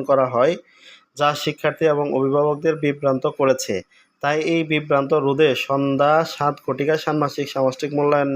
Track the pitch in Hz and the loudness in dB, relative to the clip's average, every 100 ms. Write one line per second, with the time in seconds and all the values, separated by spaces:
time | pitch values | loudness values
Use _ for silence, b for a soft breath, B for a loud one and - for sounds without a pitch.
0 | 135 135 127 123 139 196 B B B B | 0 2 2 2 2 0 B B B B
1 | B - 147 147 - 147 151 147 160 147 | B -2 0 0 -4 -4 -4 0 0 2
2 | 143 135 135 143 147 147 160 156 147 143 | 0 -2 0 2 0 0 -2 0 -2 0
3 | 139 131 151 - 135 131 - 95 - b | 0 0 -2 0 0 0 -2 -6 -8 b
4 | b _ 143 156 160 165 156 151 147 143 | b _ -2 -2 0 -2 0 -2 0 0
5 | 139 156 139 139 156 123 - 139 139 135 | 2 0 2 4 2 2 -2 0 0 2
6 | 143 156 160 - 147 143 - 131 143 156 | 2 2 0 -2 -4 -2 -6 -4 -2 -2
7 | - 151 143 143 139 139 131 127 147 143 | -2 -2 -2 -4 -6 -2 -2 -2 -4 -2
8 | 143 147 139 | 2 2 0